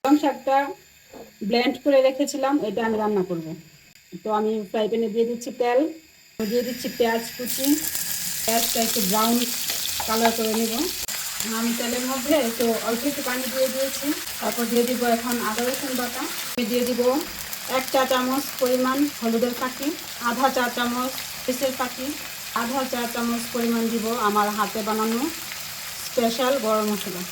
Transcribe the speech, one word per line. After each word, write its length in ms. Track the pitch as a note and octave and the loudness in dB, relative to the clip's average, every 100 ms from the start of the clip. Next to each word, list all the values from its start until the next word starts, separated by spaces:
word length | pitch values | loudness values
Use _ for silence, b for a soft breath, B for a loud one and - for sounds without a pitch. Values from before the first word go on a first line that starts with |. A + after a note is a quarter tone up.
পালং 120 | C4+ D4 | 6 6
শাকটা 340 | D4 A#3+ - C4+ C#4 F#4+ - - - - - - G3+ | 4 0 2 2 2 -6 -18 -20 -20 -18 -18 -6 2
ব্লেন্ড 280 | A#3+ B3+ - | 4 4 2
করে 160 | D4 C4+ C4 | 6 6 6
রেখেছিলাম, 460 | C4+ C#4+ D4 C4+ D4 G#3+ | 4 -2 0 2 2 2
এটা 140 | G3+ A3+ | 0 0
আমি 100 | G#3+ | 2
রান্না 200 | G#3+ G#3 F3+ | 2 2 0
করব। 160 | E3+ D#3+ F3 - - - - _ F3+ | -4 -6 -10 -14 -20 -20 -20 _ -8
তো 40 | G#3+ G#3+ | -2 0
আমি 120 | G#3+ A3 F#3+ | 0 -2 -2
ফ্রাই 160 | A3+ G#3+ | -2 0
প্যানে 180 | A3+ A3+ | 0 0
দিয়ে 120 | A3 A#3 | 2 0
দিচ্ছি 200 | A#3 - - | 0 -8 -2
তেল, 180 | A#3+ B3 D#4+ - - - - - G#3+ | 2 4 2 -2 -18 -20 -18 -6 0
দিয়ে 140 | A#3+ A#3+ | 0 0
দিচ্ছি 200 | B3 A#3+ - | -6 -8 2
পেঁয়াজ 260 | A#3 A3+ - - | 2 2 -4 -8
কুচি, 300 | A#3+ - C4+ D#4 - - - - - - | -6 -2 2 2 0 -4 -4 -4 -6 -2
পেঁয়াজটা 360 | - A3+ A#3 B3 A3+ | 2 2 2 2 2
একটু 120 | A#3 F#3+ | 0 2
ব্রাউন 280 | G#3+ A3+ A#3+ A#3+ - - - - - - | 2 4 2 0 -4 -4 -4 -4 -4 -2
কালার 240 | A3+ A3+ A3+ | 2 2 2
করে 160 | A3 A3 | 0 0
নেব। 140 | A3+ A#3 F4+ - - - - - A3 A3+ | 0 0 -2 -4 -6 -6 -6 -6 -4 -2
আমি 120 | A#3 A#3+ | -2 -2
তেলের 260 | A#3+ B3 B3+ | -2 -2 -2
মধ্যে 220 | C4 B3 D4+ A#3 | -2 2 2 2
একটু 180 | A#3 A#3 A3 A3 | 0 0 2 0
অল্প 140 | A#3 C#4 | 0 -2
একটু 120 | C#4+ B3+ | -2 -4
পানি 160 | B3 B3+ | -2 -2
দিয়ে 160 | C4 C4 | 0 0
দিয়েছি, 340 | C4 C4+ - C#4+ F4+ - - | 0 -2 -2 -2 -4 -6 -4
তারপর 240 | A3 A3+ A3+ | -4 -2 2
দিয়ে 120 | A#3+ A#3+ | 2 2
দিব 120 | A#3+ A#3+ A#3 | 2 2 2
এখন 200 | A#3+ A#3+ A3 | 0 -2 -2
আদা 120 | A3 | 0
রসুন 280 | B3 C#4 C#4 B3 | -2 -2 -2 -2
বাটা, 240 | A#3+ B3 E4+ - - | -4 -4 -6 -6 -6
আমি 100 | - G#3+ | -4 0
দিয়ে 120 | B3 A#3+ | 0 0
দিব 120 | A#3+ B3 C#4+ F4 - - - - B3+ | 2 2 2 -2 -8 -10 -8 -4 -2
এক 60 | C4 | 2
চা 80 | C4+ C4 | 2 4
চামচ 320 | B3+ B3+ C4+ C#4 - | 2 2 -2 -2 -2
পরিমাণ 360 | B3+ B3+ B3+ C4+ D4 - | 2 2 2 2 0 0
হলুদের 320 | A#3 A3+ A#3+ A#3+ | 0 2 0 0
ফাঁকি, 280 | B3+ - C#4 F4+ - - A#3+ | -4 -2 -4 -4 -10 -4 -2
আধা 180 | A#3 C#4+ C4 | 2 2 2
চা 100 | A#3+ A#3+ | 0 0
চামচ 360 | A#3+ B3 B3+ - - - | -2 0 -2 -4 -8 -6
মরিচের 300 | - B3+ C4+ B3+ | -4 0 -2 0
ফাঁকি, 280 | B3+ - C4 D4+ - - - A3+ | -4 -4 -6 -6 -10 -10 -6 -4
আধা 200 | A#3 C4+ B3+ | 0 0 0
চা 100 | B3 A3+ | -2 -2
চামচ 300 | B3 A#3 A#3 - | -2 -2 -2 -2
পরিমাণ 300 | B3 A#3 A#3 A3+ | 0 2 2 2
দিব 140 | A3+ G#3+ A#3 G#3 | 0 0 0 2
আমার 200 | G#3 G#3 G#3 | 2 2 0
হাতে 220 | G3+ A3 G#3+ | -2 -2 -2
বানানো 340 | A3 A3 A#3 D#4 - - - - - - - - | 0 0 0 -2 -4 -10 -10 -10 -10 -10 -10 -2
স্পেশাল 460 | - A#3 A#3 B3+ C4+ A3 | 2 2 2 2 2 2
গরম 200 | G#3+ G#3+ | 2 2
মশলা। 300 | G3+ G3 F3 F#3 | 0 -4 -6 -8